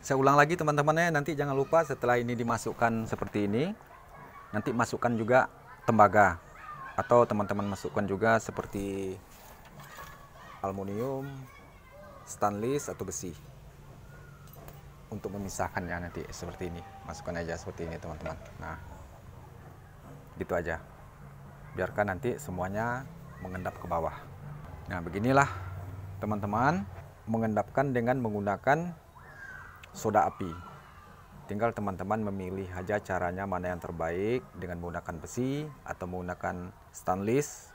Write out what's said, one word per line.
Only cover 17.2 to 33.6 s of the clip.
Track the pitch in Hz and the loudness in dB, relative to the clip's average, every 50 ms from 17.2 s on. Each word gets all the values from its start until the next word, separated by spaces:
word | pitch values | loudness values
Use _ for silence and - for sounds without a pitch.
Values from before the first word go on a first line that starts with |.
| - - 87 85 | -6 -6 -4 -4
aja | 85 80 82 | -4 -4 -6
seperti | 82 - - - - 85 | -6 -6 -10 -8 -6 -6
ini, | 82 82 80 - | -6 -6 -8 -8
teman-teman. | 85 78 78 - 80 80 78 - - - - | -10 -10 -8 -8 -8 -8 -8 -12 -16 -14 -12
Nah, | 82 82 80 78 - - - - - - - - - - - - - - - - - - - - - - - - - - - - - - - | -10 -10 -10 -10 -10 -14 -14 -14 -16 -16 -18 -18 -18 -18 -18 -16 -18 -18 -18 -18 -18 -18 -18 -18 -20 -20 -20 -18 -18 -16 -16 -16 -18 -16 -8
gitu | - 92 - 92 87 | -8 -4 0 0 0
aja. | 87 82 82 80 - - - - - - - - - - - - - - - - - - - - | 2 0 -4 -4 -6 -12 -18 -18 -18 -18 -18 -18 -18 -16 -16 -16 -16 -16 -16 -16 -16 -10 -4 -2
Biarkan | 92 90 - - 104 98 | -2 -2 2 0 2 2
nanti | 95 90 - 117 120 - - | 0 -2 -2 -2 -2 -2 -6
semuanya | - 92 92 90 95 98 104 113 120 120 127 135 - - - - - - - | -6 -4 -4 -4 -2 -2 -2 -2 -2 -2 -4 -6 -10 -14 -16 -16 -16 -14 -12
mengendap | 92 92 92 92 90 95 - - | -10 -8 -8 -6 -6 -6 -6 -6
ke | - | -6
bawah. | 87 87 82 82 78 - - - - - - - - - - - - - - - - | -2 -2 0 0 -2 -4 -6 -14 -14 -14 -14 -12 -12 -12 -12 -12 -12 -12 -12 -8 -6
Nah, | 92 90 | -6 -4
beginilah, | 85 87 82 101 107 123 135 139 139 139 - - - - - - - - - - - - - - | -4 -4 -2 0 2 6 6 6 6 4 2 -8 -8 -8 -8 -8 -10 -10 -10 -10 -10 -10 -8 -6
teman-teman, | - 107 107 104 98 101 104 110 123 143 165 190 202 - - - - - - - - - | -2 -2 0 0 0 0 2 4 4 4 4 2 -2 -6 -10 -14 -14 -16 -18 -16 -6 -2
mengendapkan | 110 113 113 110 107 104 98 - - - 139 143 127 | 0 0 2 2 2 2 0 2 2 0 2 2 2
dengan | 123 117 120 127 135 | 2 4 4 2 2
menggunakan | 123 113 104 104 101 101 98 95 - 131 139 160 170 175 165 - - - - - - - - - - - - - - - - - - - - | 2 0 0 0 2 0 0 2 4 4 4 4 4 -4 -8 -12 -16 -20 -20 -20 -20 -18 -16 -16 -14 -14 -14 -14 -14 -16 -16 -18 -18 -16 -14
soda | - - 110 104 92 80 | -2 0 6 6 6 6
api. | - - - 104 90 82 87 87 - - - - - - - - - - - - - - - - | 6 2 -2 -6 -6 -6 -8 -10 -14 -16 -16 -18 -20 -20 -20 -20 -20 -20 -20 -20 -20 -18 -18 -10
Tinggal | - 101 104 110 117 110 | -8 -2 2 2 2 2
teman-teman | - 104 101 95 85 92 95 107 110 107 104 98 | 0 -2 -2 -2 -4 0 0 0 0 2 -2 -2
memilih | 98 92 90 95 98 98 90 92 | -2 -4 -4 -4 -4 -4 -6 -6
aja | 90 92 90 104 | -6 -2 0 0
caranya | 107 104 - 95 90 87 87 90 92 98 | 0 2 0 0 2 2 0 0 -2 -2
mana | 101 92 90 | -2 -2 -2